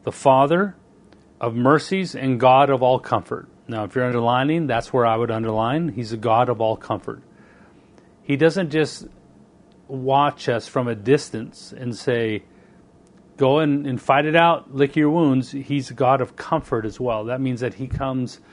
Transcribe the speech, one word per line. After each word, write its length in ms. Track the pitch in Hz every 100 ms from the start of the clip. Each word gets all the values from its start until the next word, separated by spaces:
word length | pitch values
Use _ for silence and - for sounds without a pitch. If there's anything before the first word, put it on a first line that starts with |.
the 80 | -
Father 640 | - 139 131 139 170 202 - _ _ - - _ -
of 140 | 120 117
mercies 580 | 127 151 - 190 185
and 240 | - 135 123
God 320 | 127 131 139
of 100 | 131
all 200 | 127 127
comfort." 480 | - 113 - - - - -
Now, 160 | 110
if 100 | 104 131
you're 80 |
underlining, 640 | 127 120 117 123 139 165 147
that's 240 | 117 -
where 120 | 131
I 120 | 117 113
would 160 | 117
underline. 560 | 113 113 107 113 151 170
He's 240 | 107 110
a 40 | 113
God 320 | 117 113 127
of 120 | 113
all 160 | 110 107
comfort. 460 | - 104 - 110 - - - - - _ _ _ _ _
He 140 | - 139
doesn't 340 | 160 190 156
just 380 | 156 147 - - - _ - _ _ _ _ -
watch 600 | 135 131 135 143 - -
us 200 | 117 -
from 180 | 131 123
a 80 |
distance 800 | 110 104 147 - 113 139 - - -
and 200 | 123 110
say, 480 | - 120 113 107 - _ _ - _ _ _ _ _ -
"Go 220 | 131 147
and, 260 | 151 143
and 160 | 143 127
fight 260 | - 139 151
it 100 | 165
out, 360 | 170 156 -
lick 220 | 135 143
your 160 | 156 151
wounds." 400 | 170 151 131 127
He's 400 | 139 123 143 123
a 40 |
God 260 | 123 127 131
of 160 | 120 -
comfort 500 | - 160 - 117 107
as 140 | -
well. 240 | 123 110
That 160 | 110 131
means 200 | 131 120
that 140 | 123
he 140 | - 131
comes 500 | - 135 131 123 - -